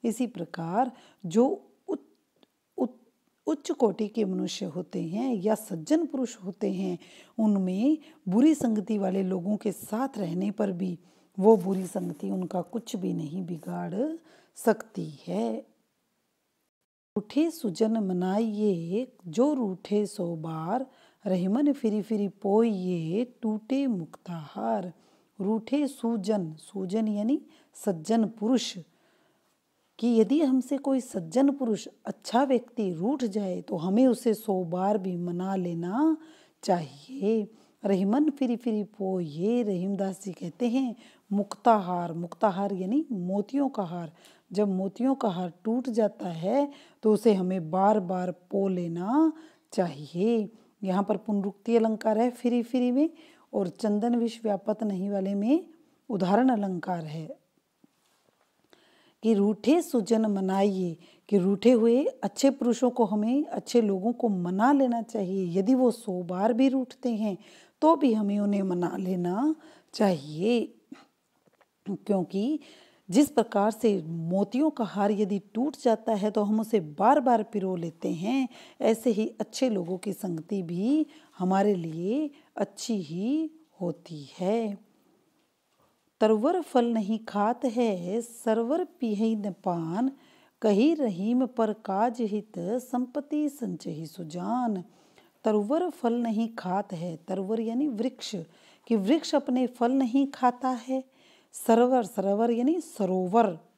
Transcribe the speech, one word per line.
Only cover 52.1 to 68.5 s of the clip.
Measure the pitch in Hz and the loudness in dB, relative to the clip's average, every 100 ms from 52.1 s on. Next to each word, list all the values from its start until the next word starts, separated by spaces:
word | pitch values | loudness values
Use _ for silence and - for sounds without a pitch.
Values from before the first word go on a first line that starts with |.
| 214 | 2
है | 247 | 0
फिरी | 240 240 240 | 0 0 0
फिरी | 233 254 247 | 0 0 2
में, | 247 320 - - _ _ | 2 0 -2 -20 _ _
और | - 185 | -4 -4
चंदन | - 226 208 233 240 | -2 -2 0 0 0
विष | 233 226 | -2 -4
व्यापत | 220 196 202 214 | -4 -2 -2 -4
नहीं | 214 190 202 | -2 -2 -2
वाले | 202 190 | -2 -2
में | 202 214 320 - - _ _ _ | -2 2 2 0 -20 _ _ _
उदाहरण | 202 180 208 262 | -2 2 4 4
अलंकार | 233 202 180 170 175 | 2 0 -4 -4 -6
है | 156 160 156 - _ _ _ _ _ _ _ _ _ _ _ _ _ _ _ _ _ _ | -6 -10 -10 -16 _ _ _ _ _ _ _ _ _ _ _ _ _ _ _ _ _ _
कि | 220 | 2
"रूठे | 208 202 220 - 330 | 4 4 2 4 4
सुजन | - 247 196 226 220 | 4 -2 2 2 2
मनाइए", | 196 190 190 202 190 180 160 - _ - | 0 0 2 2 2 -4 -4 -14 _ 0
कि | 202 | 2
रूठे | 180 202 233 | 4 4 6
हुए | 247 233 240 | 6 6 4
अच्छे | 330 - 196 - 277 | 2 -2 -8 2 2
पुरुषों | 277 240 226 254 | 2 0 2 2
को, | 247 | 2
हमें | 214 208 214 269 | 0 2 0 0
अच्छे | 302 - - 240 | -2 -6 0 2
लोगों | 214 190 208 | 2 0 -2
को | 240 233 | 0 0
मना | 190 175 190 233 | 0 -2 2 4
लेना | 285 262 233 | 4 4 0
चाहिए। | 220 220 185 196 180 175 | -4 -6 -4 -2 0 0
यदि | 196 | 2
वो | 262 254 | 4 4
सौ | - - 180 | 2 -6 -6
बार | 175 180 214 | -6 0 0
भी | 233 269 | 4 2
रूठते | 262 254 - 254 | 2 -4 -6 -4
हैं | 220 214 185 - - - _ | -2 -2 -4 -10 -20 -20 _
तो | 302 339 | 4 6
भी | 277 | 4
हमें | 220 202 208 | 2 0 0
उन्हें | 208 | 0